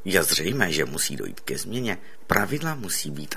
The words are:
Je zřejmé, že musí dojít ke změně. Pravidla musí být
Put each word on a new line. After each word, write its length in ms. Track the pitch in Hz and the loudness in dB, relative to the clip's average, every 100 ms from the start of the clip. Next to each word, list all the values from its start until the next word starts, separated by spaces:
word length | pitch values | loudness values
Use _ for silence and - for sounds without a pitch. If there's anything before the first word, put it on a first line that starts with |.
Je 180 | 95 92 | 2 4
zřejmé, 500 | 76 - 85 135 92 | 6 2 2 2 2
že 120 | 76 | 2
musí 320 | 67 73 - 69 | 0 0 -2 -2
dojít 240 | 50 - | -6 -6
ke 180 | - - | -6 -4
změně. 400 | - 117 117 90 - - - | -4 -2 -2 -4 -6 -10 2
Pravidla 480 | 87 104 143 160 | 4 4 0 -2
musí 360 | 147 92 - 80 | -4 -4 -2 -2
být 260 | 73 73 | -6 -6